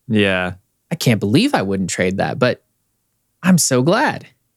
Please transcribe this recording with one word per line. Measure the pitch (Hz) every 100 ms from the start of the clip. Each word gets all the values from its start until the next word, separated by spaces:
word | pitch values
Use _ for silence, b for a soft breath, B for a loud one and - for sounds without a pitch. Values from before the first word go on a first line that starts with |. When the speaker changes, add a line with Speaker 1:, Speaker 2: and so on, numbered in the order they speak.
| -
Speaker 1:
Yeah. | 107 101 92 90 92 _ _ -
Speaker 2:
I | 170
can't | - 107
believe | 101 127 269
I | 180
wouldn't | 98 95 87
trade | - 95 95
that, | 76 60
but | 123 - _ _ _ _ _ _ _ _
I'm | 180 185
so | - 127
glad. | 131 214 277 - - _ _